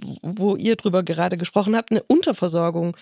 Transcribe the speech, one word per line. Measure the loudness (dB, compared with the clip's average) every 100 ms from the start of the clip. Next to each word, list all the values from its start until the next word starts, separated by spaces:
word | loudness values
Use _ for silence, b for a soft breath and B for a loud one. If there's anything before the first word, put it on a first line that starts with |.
| -10 -10
wo | -8 -2 0 0
ihr | 0 0
drüber | 2 0
gerade | 0 -2 -2 -2
gesprochen | -2 0 2 0
habt, | 0
eine | -2
Unterversorgung, | 2 2 2 0 0 0 0 0 -4 -6